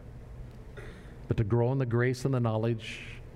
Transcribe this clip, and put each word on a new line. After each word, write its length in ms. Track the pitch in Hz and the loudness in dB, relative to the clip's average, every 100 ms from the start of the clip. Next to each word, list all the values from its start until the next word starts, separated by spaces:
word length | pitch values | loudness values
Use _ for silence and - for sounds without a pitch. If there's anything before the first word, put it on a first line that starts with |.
| - - - - - - - - - - - - - | -14 -14 -14 -14 -14 -14 -14 -12 -12 -14 -14 -14 -2
but 80 | 120 | 0
to 80 | |
grow 280 | 104 117 120 | 4 4 4
in 60 | 135 | 4
the 60 | |
grace 400 | 127 117 123 127 | 2 4 4 4
and 80 | 139 | 2
the 80 | 131 | 4
knowledge 640 | 117 110 117 117 - - - - - | 4 4 2 0 -4 -10 -10 -12 -12